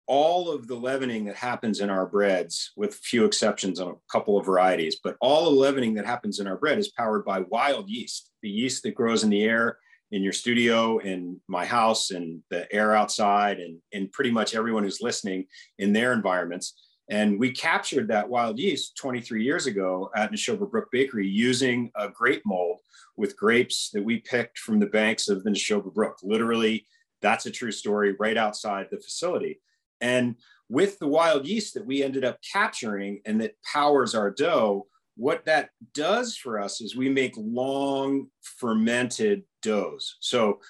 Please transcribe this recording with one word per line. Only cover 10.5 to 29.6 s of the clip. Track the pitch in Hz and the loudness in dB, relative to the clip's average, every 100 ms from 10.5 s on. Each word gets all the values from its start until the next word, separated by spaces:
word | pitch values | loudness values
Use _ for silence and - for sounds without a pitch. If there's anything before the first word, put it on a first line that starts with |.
| 120 117 113 113 113 | 2 4 4 2 0
in | 98 90 90 90 - | -2 -6 -8 -12 -6
my | 90 87 | -4 0
house, | 120 113 110 - | 2 4 2 -2
in | 90 85 82 - | -6 -8 -10 -8
the | 87 87 | -8 -2
air | 104 107 | 0 4
outside, | 107 101 - 104 101 104 90 | 4 2 2 4 4 2 0
and | 85 82 _ | -8 -14 _
in | 104 95 | -6 -4
pretty | - 127 | -2 0
much | 117 104 | 0 0
everyone | 113 117 110 | -2 0 0
who's | 101 - | -2 -2
listening | 117 - 104 92 92 - - - | -4 -4 -4 -4 -6 -14 -20 -2
in | 101 | 2
their | 104 123 | 4 4
environments. | 123 101 90 87 90 - - _ _ - | 2 2 0 -2 -6 -10 -14 _ _ -4
And | 104 107 101 | 0 2 2
we | 127 | 0
captured | 131 160 185 - 147 113 | 0 0 0 0 -2 0
that | 107 107 | 0 0
wild | 123 117 110 | 0 -2 0
yeast | 190 143 - - | -2 -2 -6 -8
twenty-three | 139 123 120 110 | -6 -6 -4 -2
years | 117 170 143 | 0 0 -2
ago | 101 92 92 95 110 | -2 -2 -2 -4 -2
at | 107 | -2
Nashoba | 107 - 107 101 | -2 -2 -2 -2
Brook | 110 - | -2 -2
Bakery | 123 135 113 98 | 0 0 0 0
using | 98 120 127 131 120 117 | 2 2 2 2 0 -2
a | 107 101 | -6 -8
grape | - 120 - 107 | 0 0 0 -2
mold | 92 87 87 _ - - - | -2 -2 -4 _ -20 -18 -4
with | 104 - | -4 0
grapes | 104 117 120 - - | 4 4 2 -2 -4
that | 104 | -4
we | 104 113 | -2 -4
picked | - 123 113 - | -2 -4 -4 -8
from | - 107 | 0 2
the | 101 | 2
banks | 107 107 110 - | 2 2 0 0
of | 98 | 0
the | 101 | 0
Nashoba | 98 - 104 95 | -2 0 -2 -2
Brook. | 95 101 - | -2 -2 -4
Literally, | 95 110 117 117 110 110 - _ _ _ | -2 0 0 2 2 0 -6 _ _ _
that's | 104 113 | 0 0
a | - | -4
true | - 120 | -8 -8
story, | 101 107 104 101 98 | -6 -2 0 0 0
right | 107 113 | 0 0
outside | 107 107 110 98 95 | 0 -2 -6 -6 -6
the | 101 | -12
facility. | - - 170 147 85 - | -10 -6 -4 -2 -4 -8